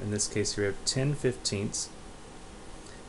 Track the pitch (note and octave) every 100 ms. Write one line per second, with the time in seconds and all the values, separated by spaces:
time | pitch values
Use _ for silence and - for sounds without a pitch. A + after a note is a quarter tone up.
0 | G#2+ G#2 - G#2+ G2+ - G2+ G2 - C3+
1 | C#3 C#3+ C3 A#2+ - G2+ G#2+ - - -
2 | - - - - - - - - - -